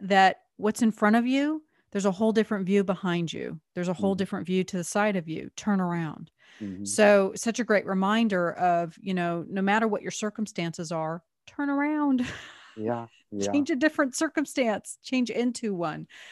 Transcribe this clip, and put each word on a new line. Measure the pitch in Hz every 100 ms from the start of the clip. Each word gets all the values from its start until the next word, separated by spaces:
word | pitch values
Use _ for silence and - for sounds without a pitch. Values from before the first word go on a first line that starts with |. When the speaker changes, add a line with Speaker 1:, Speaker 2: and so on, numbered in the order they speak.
Speaker 1:
that | 190 196 190 - _ -
what's | 202 -
in | 220
front | - 208 233
of | 240
you, | 269 294 311 - _ _
there's | 202 196
a |
whole | 185 220
different | 220 208 208 185
view | 202
behind | 196 185 185 175 170
you. | 170 - 160 - 180
There's | 175
a |
whole | 180 202
Speaker 2:
Mm-hmm. | 196
Speaker 1:
different | 190 196 165
view | 185 185
to | 185
the |
side | 170 208 214 196
of | 160
you. | 156 - -
Turn | - 196
around. | 180 175 160 - 160 _ _ -
Speaker 2:
Mm-hmm. | 202 185 202
Speaker 1:
So | - 208 202 196 208
such | 233 220
a |
great | 220 202 -
reminder | 190 190 220 226 185 170
of, | - 180 170 170 -
you | 190
know, | 185 170 170 -
no | 196
matter | 196 214 226
what | 202
your | 180
circumstances | - 214 - 208 - 170 160 160
are, | 170 160 170 - _ -
turn | - 285
around. | 277 285 302 294 254 247
<laughs> | - - - - 110
Speaker 2:
Yeah, | 110 120 117 _ _
yeah. | 104 196
Speaker 1:
Change | 285 294
a | 277
different | 302 311 277 -
circumstance. | 320 - 285 - 240 202 - -
Change | - 254 233
into | - 240 233 220
one. | 185 165 156 160 - -